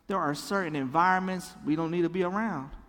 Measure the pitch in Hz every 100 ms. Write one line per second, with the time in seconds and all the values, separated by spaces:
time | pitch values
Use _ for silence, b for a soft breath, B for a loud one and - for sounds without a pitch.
0 | - 196 156 143 - 202 175 151 135 156
1 | 180 185 190 185 175 - - 156 165 175
2 | 170 180 180 196 226 165 135 -